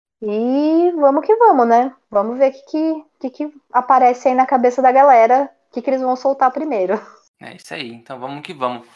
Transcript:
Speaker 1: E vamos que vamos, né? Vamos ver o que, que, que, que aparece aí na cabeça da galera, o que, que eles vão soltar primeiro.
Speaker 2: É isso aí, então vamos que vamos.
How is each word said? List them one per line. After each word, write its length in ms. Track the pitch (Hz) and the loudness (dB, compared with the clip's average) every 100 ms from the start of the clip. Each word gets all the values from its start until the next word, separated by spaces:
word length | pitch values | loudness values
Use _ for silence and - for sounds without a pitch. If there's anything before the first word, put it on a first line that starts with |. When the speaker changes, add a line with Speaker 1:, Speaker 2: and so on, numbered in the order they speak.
| _ - | _ -14
Speaker 1:
E 720 | 214 208 240 269 302 320 349 | -8 -4 -2 -2 0 0 0
vamos 320 | 339 277 285 | 2 0 2
que 100 | 294 453 | 0 2
vamos, 300 | 466 294 233 | 4 4 2
né? 280 | 233 262 - _ | 2 0 -8 _
Vamos 280 | 208 214 254 | -4 -4 0
ver 120 | 269 | -2
o 20 | |
que, 100 | 269 | -2
que, 420 | - 311 320 311 302 _ | -10 -4 -4 -4 -10 _
que, 120 | 254 | -14
que 300 | - 294 294 _ | -10 -12 -12 _
aparece 560 | 247 254 262 247 247 277 | -4 2 2 2 2 -2
aí 60 | |
na 120 | 254 254 | 0 0
cabeça 360 | 269 247 247 | 0 0 2
da 100 | 254 | 2
galera, 580 | 262 285 240 226 254 277 _ _ | 4 6 6 4 2 -2 _ _
o 20 | |
que, 80 | - | -10
que 100 | 254 | -4
eles 120 | 262 | -4
vão 140 | 254 254 | -4 -4
soltar 360 | 269 277 262 | -4 -2 -2
primeiro. 420 | 262 311 226 185 208 - _ _ _ | -2 -6 -4 -4 -6 -8 _ _ _
Speaker 2:
É 140 | 123 - | -20 -20
isso 160 | - | -18
aí, 200 | 160 120 | -14 -14
então 280 | 117 - 131 | -16 -18 -16
vamos 220 | 131 143 | -14 -14
que 100 | 151 | -16
vamos. 340 | 156 127 123 - | -8 -8 -8 -16